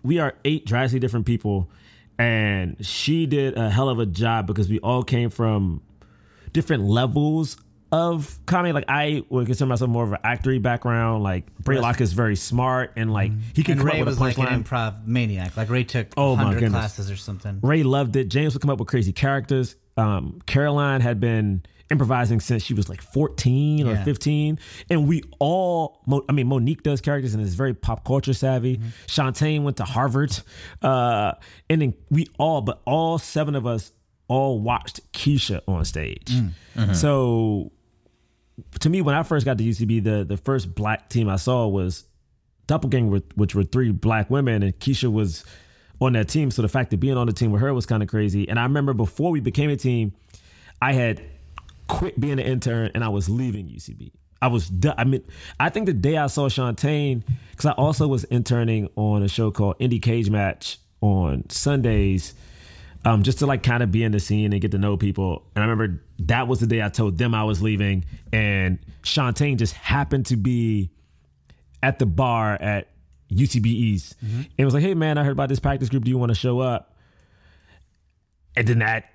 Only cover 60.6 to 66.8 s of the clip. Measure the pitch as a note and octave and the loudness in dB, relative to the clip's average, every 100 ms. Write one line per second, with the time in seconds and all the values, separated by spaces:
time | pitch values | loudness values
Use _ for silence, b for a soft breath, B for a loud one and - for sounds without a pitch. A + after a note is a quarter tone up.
60.6 | - - _ _ G#2 F#2+ E2+ C2+ - - | -12 -12 _ _ 2 2 2 -2 -6 -4
61.6 | D3 C#3+ A#2+ G#2+ G2 F#2+ - - B B | 0 2 2 2 2 0 -4 -14 B B
62.6 | B B B B A2+ A2 G2+ B2 C#3 C3 | B B B B 2 4 4 2 0 2
63.6 | B2+ A#2+ A#2 G2+ A2+ G#2 - G#2+ G#2+ G2+ | 2 2 2 2 2 0 0 0 2 0
64.6 | G2 G2 G2+ G2+ G#2 F#2 F#2+ D#2 - G#2 | 0 0 0 0 0 0 -2 -4 -6 -2
65.6 | G#2+ A2+ A2 E2+ - - D#2+ A#2 B2+ A#2+ | 0 0 -2 -4 -10 -6 0 0 0 0
66.6 | A2+ A2+ | 2 2